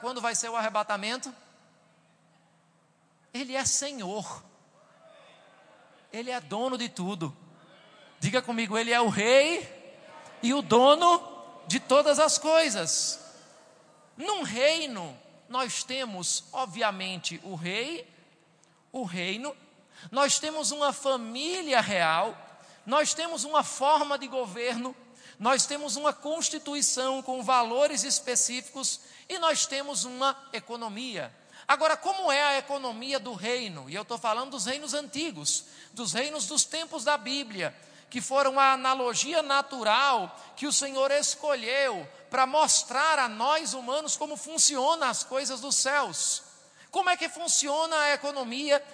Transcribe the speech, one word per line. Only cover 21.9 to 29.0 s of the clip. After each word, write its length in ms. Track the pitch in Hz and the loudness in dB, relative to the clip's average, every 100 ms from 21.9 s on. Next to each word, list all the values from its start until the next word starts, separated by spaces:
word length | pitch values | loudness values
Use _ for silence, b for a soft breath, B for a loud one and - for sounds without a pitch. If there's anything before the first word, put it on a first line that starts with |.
| 190 160 160 214 - - B B B | 2 4 2 0 -6 -18 B B B
nós 300 | 202 285 302 | 0 2 2
temos 300 | - 339 320 | -2 -4 -4
uma 180 | 277 294 | 0 0
forma 560 | - - 277 302 285 277 | 0 0 4 4 2 -2
de 80 | 262 | -4
governo, 680 | 262 226 190 240 233 254 254 - B B B | -6 -6 -4 -4 -4 -6 -10 -20 B B B
nós 260 | 220 262 | 2 4
temos 300 | - 294 294 | 2 -2 -4
uma 180 | 226 294 | 0 0
constituição 1120 | - 294 330 311 311 294 285 - 254 262 269 | -2 -4 -2 -2 -4 -6 -2 0 0 -2 -2
com 180 | 262 254 | -4 -6
valores 640 | 220 254 226 247 294 277 | 2 2 4 2 2 2
específicos 960 | 262 - - 240 - 247 254 269 254 - | -2 -2 0 0 0 -2 -10 -6 -4 -6